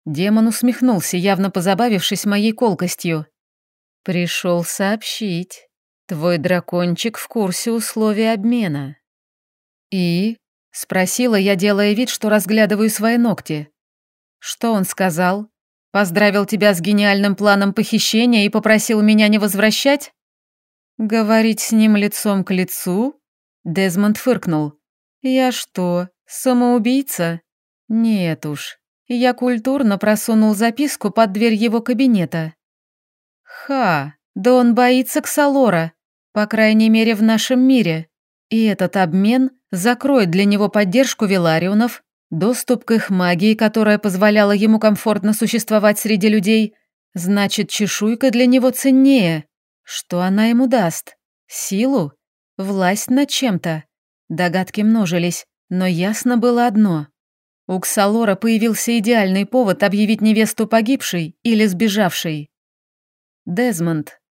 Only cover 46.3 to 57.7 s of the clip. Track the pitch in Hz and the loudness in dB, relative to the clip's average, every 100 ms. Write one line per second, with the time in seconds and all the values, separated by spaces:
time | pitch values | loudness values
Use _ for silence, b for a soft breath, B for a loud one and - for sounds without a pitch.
46.3 | 214 190 220 214 _ _ _ _ 185 175 | 2 2 2 0 _ _ _ _ -8 -2
47.3 | 202 202 - 202 - 202 - 208 233 269 | 0 0 -2 -4 -4 -4 -2 -2 0 0
48.3 | 233 247 254 254 254 269 262 269 269 175 | 2 4 4 2 0 2 4 6 4 2
49.3 | 160 - _ _ _ - - - 175 185 | -2 -6 _ _ _ -16 -14 -6 -4 0
50.3 | 196 226 233 262 240 175 - - _ _ | 2 2 2 2 2 0 -4 -12 _ _
51.3 | _ _ - - 190 254 277 147 - _ | _ _ -12 -6 -2 0 0 -2 -8 _
52.3 | _ _ - 190 196 180 208 - 254 285 | _ _ -10 -6 -2 -2 -2 0 0 0
53.3 | - 262 180 170 160 - _ _ _ - | -2 -2 -2 -4 -8 -10 _ _ _ -12
54.3 | 160 180 180 185 - 208 226 185 175 175 | -4 -2 -2 -4 -2 0 2 0 0 -2
55.3 | 165 - _ - 185 185 165 185 214 247 | -6 -12 _ -8 -4 -2 -2 -2 -2 -2
56.3 | 247 240 240 240 214 214 160 147 _ _ | 0 2 2 2 2 2 0 -6 _ _
57.3 | _ _ _ - | _ _ _ -8